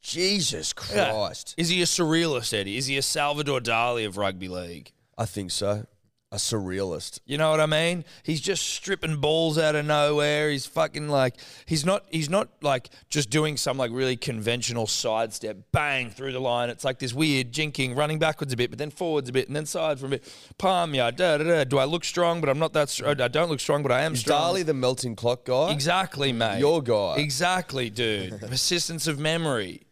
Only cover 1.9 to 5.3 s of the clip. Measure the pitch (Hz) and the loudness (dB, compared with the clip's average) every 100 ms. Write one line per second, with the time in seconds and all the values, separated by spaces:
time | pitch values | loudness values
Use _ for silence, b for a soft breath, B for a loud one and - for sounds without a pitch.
1.9 | - 165 160 170 131 110 110 98 104 131 | 2 2 2 2 0 -2 -2 -2 -2 -2
2.9 | 135 135 156 147 147 143 135 117 113 120 | -2 -2 0 0 0 0 -2 0 0 2
3.9 | 120 107 95 98 95 92 90 87 87 - | 0 -2 -2 -2 -2 -8 -8 -8 -12 -16
4.9 | _ _ - 113 | _ _ -8 -6